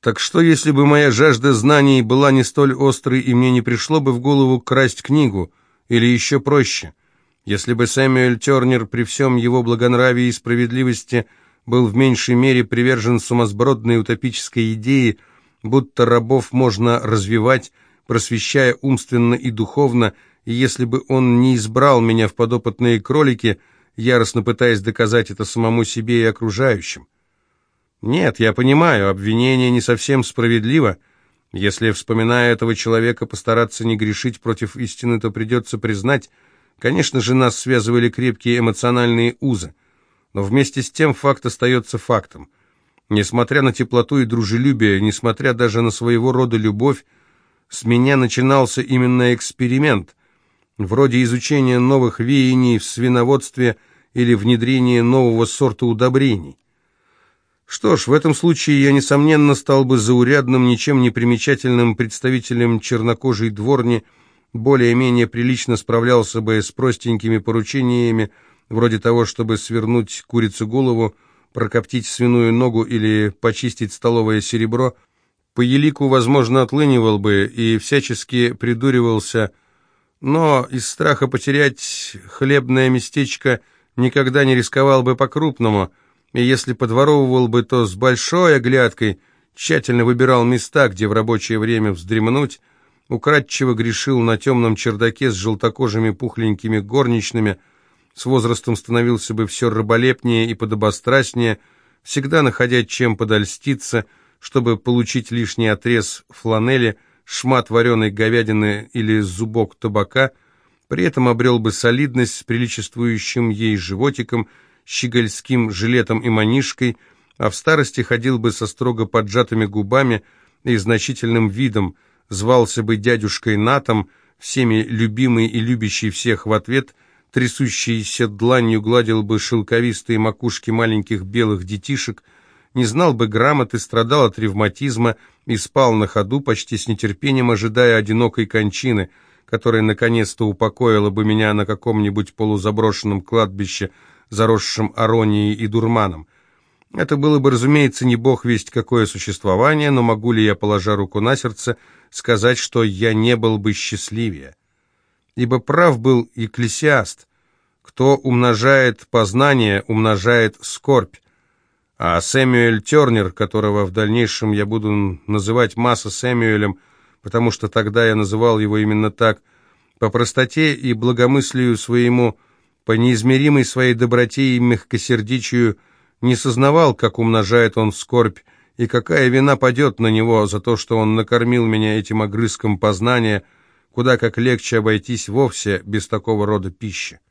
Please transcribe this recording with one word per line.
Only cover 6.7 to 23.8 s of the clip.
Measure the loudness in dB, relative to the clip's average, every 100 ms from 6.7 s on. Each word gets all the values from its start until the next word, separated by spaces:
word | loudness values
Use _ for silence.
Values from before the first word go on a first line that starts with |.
| -4 -10 -20 _ _ _ _
если | -6 -6 -2
бы | -2 -2
Сэмюэль | 0 2 2 2 0
Тёрнер | 0 2 2 0 -2
при | -6
всём | -6 -2 0 2
его | 2 0
благонравии | 0 0 0 2 2 2 0
и |
справедливости | -2 -4 -2 0 -2 -2 -2 -2 -4 -4 _ _ _ -2
был | 0 2
в | 2
меньшей | 2 2 0
мере | 2 4 2
привержен | 0 0 0 0 0 -2
сумасбродной | 0 0 0 0 0 0 0 0
утопической | 0 -4 -4 -8 -8 -4 -4
идее, | -4 0 2 2 -2 _ _ _ _
будто | -2 -2 -2 0
рабов | 2 2 2 -2 0
можно | 0 0 2 0 0
развивать, | 0 -2 0 0 2 0 -2 _ _ _ _
просвещая | -2 -2 -6 -2 2 2 0
умственно | -2 -2 0 0 2
и | 0 -2
духовно, | -4 -4 0 0 2 0 -2 _ _
и | -8
если | -2 -2 -2
бы | -4 -4 -2
он | 0 2 4
не | 4
избрал | 2 0 2 4 4
меня | 4 2 0
в |
подопытные | 0 -2 0 -4 -2 0 0
кролики, | 0 2 2 2 -2 -2 _ _